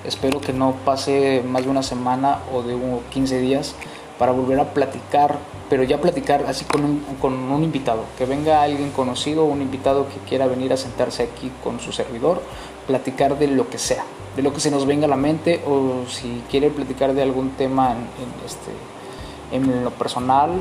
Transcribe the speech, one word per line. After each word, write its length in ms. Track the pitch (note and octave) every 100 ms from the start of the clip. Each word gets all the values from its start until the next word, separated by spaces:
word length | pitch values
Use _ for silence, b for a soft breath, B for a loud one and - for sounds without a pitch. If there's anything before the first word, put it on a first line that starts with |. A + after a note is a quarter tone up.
espero 360 | - - C3+ C#3
que 140 | -
no 220 | C3 C3 C3 -
pase 580 | C3+ C#3+ C#3 C#3 C3+ B2
más 160 | B2+
de 80 | B2+
una 100 | C3+
semana 580 | C3+ B2 B2 B2+ C3+ - -
o 80 | C3
de 140 | A#2+ B2
un, 240 | B2+ B2 A#2+
quince 300 | C3+ C3+ C3
días 340 | B2+ C3+ D#3 - B B B -
para 140 | B2
volver 260 | B2+ C3 C3+
a 140 | C#3+
platicar, 640 | D3 C3 B2+ - C#3+ C#3+ C#3+ - - -
pero 140 | C3+
ya 160 | B2+ C#3+
platicar 460 | F3+ C#3 C3+ C#3+ C#3+
así 180 | C3+ -
con 180 | D3+
un, 160 | D3 D3 - C3+
con 140 | C#3
un 300 | C3 C3 C#3
invitado, 400 | D#3+ D3 B2 A2+ G#2+ -
que 80 | B2+
venga 360 | C#3 D3+ D3+
alguien 300 | D3 C#3+ C#3+
conocido, 540 | C#3 B2+ B2 - D#3 D#3
un 180 | C#3+
invitado 440 | C3+ C3 C3+ C#3 C#3
que 100 | - -
quiera 160 | C3 C3+
venir 260 | B2+ C3
a 60 | C3
sentarse 460 | B2 A2+ B2 -
aquí 280 | A#2 - C3 B2+
con 160 | - A#2+
su 120 | -
servidor, 480 | - G#2+ A2+ C#3 F3+ - B B B -
platicar 540 | C3 C3+ C3 C#3 C#3
de 80 | D3
lo 200 | C3+ A#2+
que 100 | A#2
sea, 240 | - B2+ - - - -
de 80 |
lo 100 | C#3
que 60 | C#3
se 100 | D3+
nos 160 | C#3+ C3+
venga 200 | C#3+ D3+
a 40 |
la 60 | C3
mente, 480 | C#3+ D#3 E3+ E3+ -
o 420 | C#3 C3 B2+ B2
si 360 | - B2 A#2+ A#2
quiere 180 | C#3 D3
platicar 440 | D3 C3 C3 C3+
de 100 | C#3
algún 280 | C3+ C3 C3
tema 420 | C3 C3 C3+ C3
en, 40 | A#2
en, 480 | A#2+ - B2 A#2+ A#2+
este, 260 | - - G#2+ - B B B B B B
en 320 | C3 C3+ B2
lo 80 | B2
personal 600 | A#2+ - - B2+ C3+ D3+ F3+